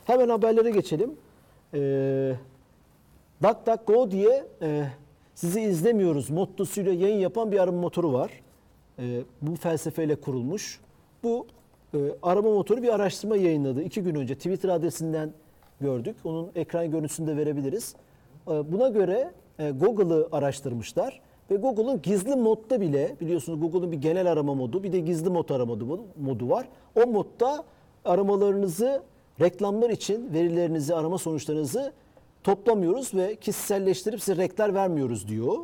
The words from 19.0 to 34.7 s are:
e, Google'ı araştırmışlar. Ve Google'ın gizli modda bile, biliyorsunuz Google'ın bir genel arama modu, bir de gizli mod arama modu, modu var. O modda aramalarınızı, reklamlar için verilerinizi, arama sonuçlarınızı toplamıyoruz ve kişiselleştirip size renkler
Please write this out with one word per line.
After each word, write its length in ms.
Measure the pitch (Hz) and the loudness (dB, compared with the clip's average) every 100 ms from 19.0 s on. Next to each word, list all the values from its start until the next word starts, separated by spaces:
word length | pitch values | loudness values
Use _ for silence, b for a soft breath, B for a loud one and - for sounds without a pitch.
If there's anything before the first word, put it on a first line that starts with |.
| 180 220 339 - _ - | 2 0 -2 -8 _ -8
e, 120 | 151 | -6
Google'ı 580 | 135 196 214 175 160 160 | 2 2 2 2 2 2
araştırmışlar. 880 | 156 139 135 131 117 - - 254 - b b - | 0 -2 -2 -6 -8 -6 -4 -4 -6 b b -2
Ve 60 | 196 | 0
Google'ın 460 | 262 214 233 233 | 0 0 0 0
gizli 340 | 160 202 214 269 | 0 0 0 2
modda 440 | 220 220 - 254 | 2 0 0 0
bile, 360 | 175 139 170 285 | 2 0 0 -4
biliyorsunuz 400 | 165 170 165 156 | -2 -2 -2 -4
Google'ın 320 | 165 180 175 | -2 -2 -2
bir 40 | 156 | -2
genel 360 | 156 180 180 | 0 2 2
arama 220 | 156 143 | 2 0
modu, 280 | 139 123 185 | -2 -2 -4
bir 100 | 196 | -2
de 80 | 180 | -2
gizli 300 | 165 165 175 | 0 -2 0
mod 180 | 175 151 | -2 0
arama 260 | 135 120 | -2 -2
modu, 260 | 113 123 185 208 156 | -4 -6 -8 -10 -8
modu 280 | 135 113 120 | -6 -4 0
var. 200 | 208 254 B B 220 | -2 -2 B B 2
O 20 | 240 | 4
modda 580 | 208 - - 247 294 - b b b | 2 -2 0 0 0 -10 b b b
aramalarınızı, 960 | - 180 196 202 202 196 196 160 247 269 - b b - | 0 2 2 2 2 2 0 0 0 0 -6 b b 2
reklamlar 500 | 175 180 202 208 233 | 2 2 -2 2 0
için 420 | 208 - 220 247 | 0 -2 -4 -2
verilerinizi, 640 | 156 170 170 170 160 143 | 0 2 2 0 0 -2
arama 240 | 165 156 185 | -2 -2 -2
sonuçlarınızı 720 | 170 156 - 151 143 240 554 b b b b _ | -4 -4 -2 -2 -2 -4 -6 b b b b _
toplamıyoruz 720 | - 196 226 214 170 240 254 | -2 2 2 2 2 0 -2
ve 200 | 190 185 214 | -2 -2 -2
kişiselleştirip 880 | - 202 - 196 190 - 214 214 | -6 -4 -2 0 0 0 -2 -4
size 200 | 196 175 | -2 0
renkler 320 | 180 - 214 | 0 0 0